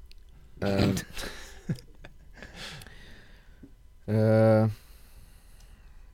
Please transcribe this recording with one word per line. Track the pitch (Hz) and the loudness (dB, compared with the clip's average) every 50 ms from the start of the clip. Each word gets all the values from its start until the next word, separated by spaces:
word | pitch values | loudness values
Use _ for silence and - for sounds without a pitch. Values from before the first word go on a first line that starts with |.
| - - - - - - - - - - - - | -20 -20 -20 -20 -20 -20 -20 -20 -20 -20 -12 -6
Ehm. | 98 98 98 98 98 98 | -4 -2 0 0 0 0
<laughs> | 98 - - - - - - - - - - - - - - - 180 - - - - - - - - - - - - - - - - - - - - - - - - - - - - - - - - - - - - - - - - - - - - - - | 0 -2 -6 -10 -12 -12 -12 -12 -12 -14 -18 -18 -20 -16 -8 -8 -8 -8 -8 -20 -20 -20 -20 -20 -20 -20 -20 -20 -20 -20 -20 -18 -16 -16 -14 -14 -14 -16 -18 -18 -20 -20 -20 -20 -20 -20 -20 -20 -20 -20 -20 -20 -20 -20 -20 -20 -20 -20 -20 -20 -20 -16 -8
Ehm. | - 104 110 110 110 110 110 110 110 110 110 110 110 107 - - - - - - - - - - - - - - - - - - - - - - - - - - - | -2 0 2 4 6 6 6 6 6 6 6 4 2 0 -4 -12 -20 -20 -20 -20 -20 -20 -20 -20 -20 -20 -20 -20 -20 -20 -20 -20 -20 -20 -20 -20 -20 -20 -20 -20 -20